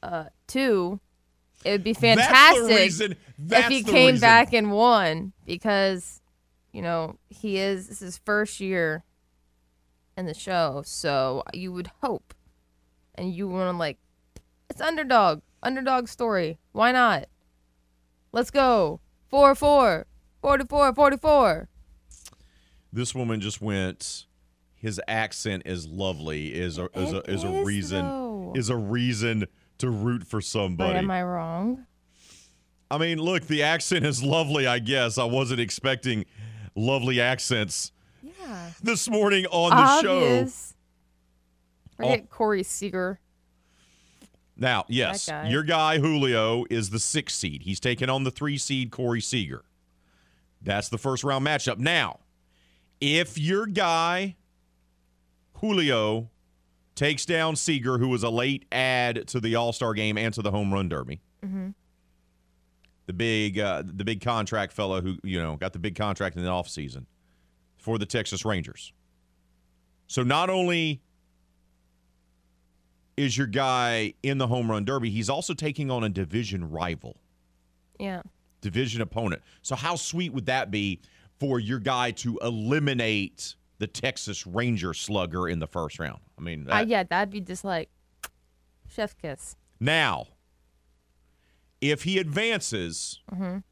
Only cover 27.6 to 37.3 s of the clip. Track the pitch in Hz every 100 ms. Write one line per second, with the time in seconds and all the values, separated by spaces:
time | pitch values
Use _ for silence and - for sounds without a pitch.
27.6 | 98 101 - 95 - 269 247 208 185 131
28.6 | 113 123 101 120 123 110 117 110 101 _
29.6 | _ _ 127 110 113 120 - 110 - 110
30.6 | 95 87 - 185 190 185 180 175 165 165
31.6 | 208 254 254 _ _ _ - - - _
32.6 | _ _ _ 143 165 165 165 185 160 151
33.6 | 147 160 - 180 143 127 139 160 156 147
34.6 | 131 120 113 135 117 110 120 127 131 123
35.6 | 117 - 135 131 127 110 95 - 110 110
36.6 | 104 - 113 135 123 127 120